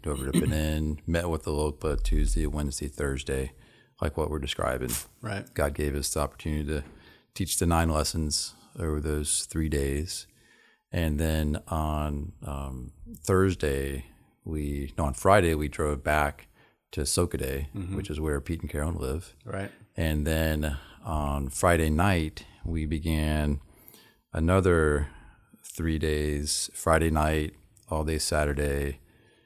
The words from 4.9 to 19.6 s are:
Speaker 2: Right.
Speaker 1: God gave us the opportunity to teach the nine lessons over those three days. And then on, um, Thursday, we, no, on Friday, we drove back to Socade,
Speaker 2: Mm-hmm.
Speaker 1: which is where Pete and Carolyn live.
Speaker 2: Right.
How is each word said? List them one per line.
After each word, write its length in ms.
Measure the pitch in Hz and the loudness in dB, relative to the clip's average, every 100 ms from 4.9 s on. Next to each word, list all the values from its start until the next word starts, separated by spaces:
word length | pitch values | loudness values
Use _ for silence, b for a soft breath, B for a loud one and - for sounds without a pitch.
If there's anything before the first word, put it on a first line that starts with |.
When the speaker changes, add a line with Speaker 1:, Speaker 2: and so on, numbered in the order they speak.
| 58 - _ | -4 -8 _
Speaker 2:
Right. 320 | 107 98 - | -8 -8 -6
Speaker 1:
God 200 | - 73 | -2 0
gave 200 | 71 73 | 0 0
us 160 | 71 71 | 0 -2
the 60 | 78 | -2
opportunity 440 | 71 - 80 76 73 | -2 -4 -2 -2 -2
to 160 | 76 71 B B B B | -4 -6 B B B B
teach 240 | - 90 - | -6 -4 2
the 80 | 85 | 4
nine 240 | 82 82 | 4 4
lessons 640 | 78 76 82 78 - - - - 92 | 2 0 -2 -2 -2 -4 -12 -18 -6
over 220 | 82 76 | -4 -2
those 460 | 76 76 71 - - | -2 -2 0 -2 -2
three 220 | 85 78 | -2 0
days. 580 | 73 69 71 82 - - b b b b b _ | 0 0 0 -4 -8 -12 b b b b b _
And 260 | - 80 73 | -2 0 2
then 420 | 80 78 76 76 - | 0 2 0 -2 -4
on, 640 | 80 78 76 76 71 80 - | -2 0 0 -2 -4 -8 -10
um, 480 | 73 69 69 64 64 - - 233 | -8 -8 -8 -8 -12 -14 -16 -8
Thursday, 840 | - 95 95 87 73 69 69 67 - b b _ | 2 4 4 2 0 0 -2 -4 -10 b b _
we, 480 | - 78 73 71 69 - | -6 -4 -2 -4 -6 -2
no, 60 | 73 | -2
on 80 | |
Friday, 400 | - 95 101 85 | 2 6 6 6
we 140 | 76 76 | 2 0
drove 360 | - 76 71 | -2 -2 0
back 440 | 76 76 71 - - b b b _ | 0 2 2 -2 -16 b b b _
to 80 | - | -4
Socade, 640 | 71 - 87 - 65 69 71 | 0 0 0 -2 -4 -4 -6
Speaker 2:
Mm-hmm. 220 | 101 90 95 | -6 -6 -6
Speaker 1:
which 140 | 76 | -6
is 100 | 76 | -4
where 200 | 78 71 | -2 -2
Pete 200 | - 82 | -4 -6
and 100 | - | -4
Carolyn 260 | 73 76 82 | -4 -2 -2
live. 380 | 65 76 - - | -4 -4 -8 -16
Speaker 2:
Right. 260 | - 95 | -10 -8